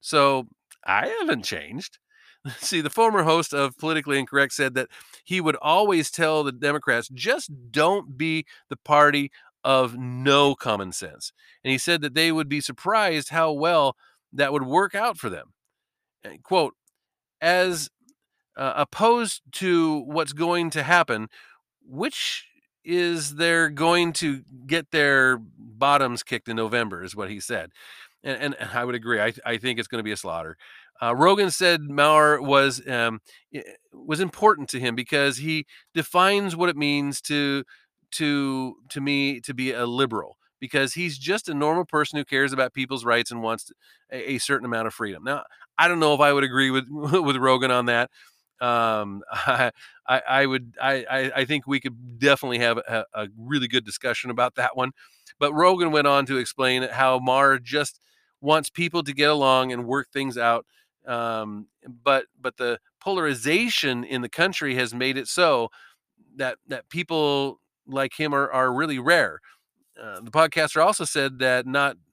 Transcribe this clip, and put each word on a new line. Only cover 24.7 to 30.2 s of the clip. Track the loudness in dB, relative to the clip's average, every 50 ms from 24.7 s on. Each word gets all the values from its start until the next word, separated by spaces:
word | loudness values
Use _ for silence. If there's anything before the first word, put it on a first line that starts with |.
| -2 -2 -2 _
their | 0 2 4 4 6 6 6 4 2 0
bottoms | -2 -12 _ _ -20 -20 -6 0 2 4 4 4 4 2 -2 -6 -8
kicked | -6 -8 -8 _ -6
in | -4
November," | -2 -2 0 0 -2 -2 -2 -6 -10 -12
is | -12 -10
what | -10 -10 -10
he | -10 -12
said. | -10 -8 -8 -8 -8 -10 _ _ -20 -20 -20 -20 -20 _ _ _ _
And, | -8 -8 -6 -6 -6 -6
and | -8 -10 -6 -6
I | -4 -4
would | -4 -4
agree. | -6 -2 -2 0 2
I, | 2 0 -2 -4 -6
I | -6 -6
think | -4 -4 -4 -4 -4
it's | -6 -6
gonna | -6 -6 -6
be | -6 -6
a |
slaughter. | -8